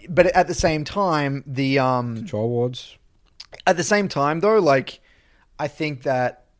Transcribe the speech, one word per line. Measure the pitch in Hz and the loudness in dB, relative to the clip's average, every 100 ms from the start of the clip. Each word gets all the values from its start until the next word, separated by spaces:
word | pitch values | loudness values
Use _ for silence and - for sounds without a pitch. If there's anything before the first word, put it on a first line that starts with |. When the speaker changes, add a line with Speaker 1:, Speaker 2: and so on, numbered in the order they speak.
| - | -2
Speaker 1:
but | 170 175 | 2 4
at | 185 175 | 4 2
the | |
same | 151 175 156 | 0 0 0
time, | 147 202 190 151 143 139 143 | -4 -2 0 0 0 -4 -6
the, | 135 135 135 | -2 0 2
um, | 127 127 120 113 | 2 0 -2 -8
Speaker 2:
Control | 107 104 117 | -6 -4 -2
wards. | 120 123 127 - - _ _ _ - - - - | 0 -2 -4 -14 -20 _ _ _ -20 -20 -2 0
Speaker 1:
at | 175 | 0
the | |
same | 170 208 196 | 0 0 0
time, | 143 143 160 | 0 -2 0
though, | 202 220 | 2 4
like, | 160 135 127 - _ _ _ _ _ - | 4 2 0 -12 _ _ _ _ _ -10
I | 147 | -8
think | - 156 135 | -4 -6 -4
that | 143 127 123 - _ | -2 0 0 -4 _